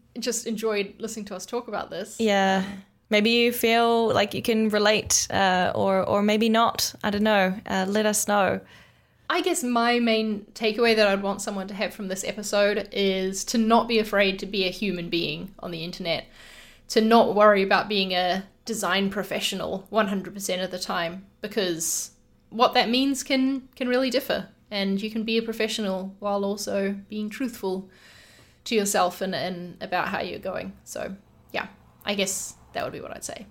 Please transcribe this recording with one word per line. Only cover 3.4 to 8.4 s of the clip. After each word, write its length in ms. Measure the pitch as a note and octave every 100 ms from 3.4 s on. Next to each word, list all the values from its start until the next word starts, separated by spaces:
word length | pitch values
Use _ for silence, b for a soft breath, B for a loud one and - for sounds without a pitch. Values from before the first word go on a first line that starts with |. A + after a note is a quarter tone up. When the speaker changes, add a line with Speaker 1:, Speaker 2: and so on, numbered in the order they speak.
| A#3+
Speaker 2:
feel 560 | A#3+ A3+ A#3 A#3 A#3 A3+
like 260 | - G#3+
you 80 | -
can 280 | A3+ A3 A3
relate, 580 | G#3 G#3 G#3+ - - -
uh, 440 | G3 F#3+ F3+ F3+ -
or, 260 | G3 F#3+
or 200 | - G3+
maybe 260 | G#3 G#3+ A3+
not. 480 | A3 A#3 - - -
I 60 | G#3
don't 140 | G3+
know. 360 | G#3+ G#3 F#3 G3 -
Uh, 200 | F#3+ F#3+
let 160 | G#3 G#3+
us 240 | G#3 -
know. 320 | G#3